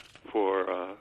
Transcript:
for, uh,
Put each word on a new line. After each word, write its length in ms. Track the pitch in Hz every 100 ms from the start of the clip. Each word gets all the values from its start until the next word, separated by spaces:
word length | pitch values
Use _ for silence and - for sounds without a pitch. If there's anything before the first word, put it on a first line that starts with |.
| - - -
for, 380 | 110 95 95 92
uh, 280 | 90 92 101